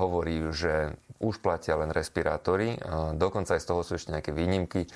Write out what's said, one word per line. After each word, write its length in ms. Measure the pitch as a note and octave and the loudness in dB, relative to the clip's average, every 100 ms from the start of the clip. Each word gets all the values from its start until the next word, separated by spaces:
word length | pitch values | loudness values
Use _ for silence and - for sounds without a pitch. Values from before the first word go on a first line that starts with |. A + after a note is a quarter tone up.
hovorí, 480 | F#2 F2 E2 D#2+ D#2 | 2 2 0 0 -2
že 400 | D2+ E2+ D#2 D2+ - - - | 0 0 2 0 -4 -14 -4
už 160 | A2+ G#2 | -2 0
platia 400 | G2 E2 - D#2 | 0 0 0 0
len 80 | D#2 | 2
respirátory. 880 | D#2+ D#2 - D#2 D#2 - F#2+ A2+ A#2 | 0 -2 0 0 0 2 2 2 -2
Eh, 40 | - E2 D#2+ D#2 | -4 -2 -2 2
dokonca 400 | F#2 G#2 F2+ E2+ | 2 2 0 0
aj 80 | |
z 40 | - | 2
toho 80 | F2 | -2
sú 160 | E2+ F2 | 0 -4
ešte 160 | - | -4
nejaké 240 | D#2 D#2 D2+ | -6 -4 0
výnimky. 480 | E2+ F#2+ F2 F#2+ F2 | 2 2 2 -2 -2